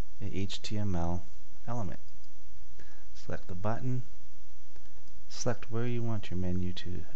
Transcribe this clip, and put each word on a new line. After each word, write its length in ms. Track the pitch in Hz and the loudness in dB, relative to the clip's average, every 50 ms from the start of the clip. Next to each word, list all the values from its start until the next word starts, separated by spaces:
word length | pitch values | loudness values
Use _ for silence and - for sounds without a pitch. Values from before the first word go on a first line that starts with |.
| - - - - | 0 0 0 0
a 40 | 101 101 - | 0 0 0
H 240 | 90 98 98 - - | 0 0 0 0 0
T 160 | - - 107 | 0 0 0
M 200 | 104 104 101 92 | 0 0 0 0
L 260 | 85 85 85 87 90 - - - - - - - - - - | 0 0 0 0 0 0 0 0 0 0 0 0 0 0 0
element. 320 | 117 123 - 85 - - - - - - - - - - - - - - - - - - - - - - - - - | 0 0 0 0 0 0 0 0 0 0 0 0 0 0 0 0 0 0 0 0 0 0 0 0 0 0 0 0 0
Select 320 | - - - - - - | 0 0 0 0 0 0
the 80 | - 90 | 0 0
button, 480 | 87 98 107 117 120 127 131 127 131 - - - - - - - - - - - - - - - - - - - - - - - - - - | 0 0 0 0 0 0 0 0 0 0 0 0 0 0 0 0 0 0 0 0 0 0 0 0 0 0 0 0 0 0 0 0 0 0 0
select 420 | - - - 127 113 - - - | 0 0 0 0 0 0 0 0
where 160 | 110 113 120 | 0 0 0
you 160 | 123 120 120 117 | 0 0 0 0
want 280 | 117 113 104 - - | 0 0 0 0 0
your 80 | 85 90 | 0 0
menu 340 | 92 90 90 90 90 90 90 | 0 0 0 0 0 0 0
to 300 | - - 87 87 - 92 - - | 0 0 0 0 0 0 0 0